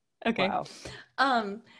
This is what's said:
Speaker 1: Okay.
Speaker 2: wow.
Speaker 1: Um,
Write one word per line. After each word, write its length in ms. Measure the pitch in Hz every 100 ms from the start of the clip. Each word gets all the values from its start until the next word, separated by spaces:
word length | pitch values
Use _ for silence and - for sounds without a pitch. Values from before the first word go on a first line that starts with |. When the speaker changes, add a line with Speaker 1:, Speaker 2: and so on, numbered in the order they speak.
| _ _ 226
Speaker 1:
Okay. 220 | 226 190
Speaker 2:
wow. 160 | - - - - - - -
Speaker 1:
Um, 440 | 269 240 202 208 - -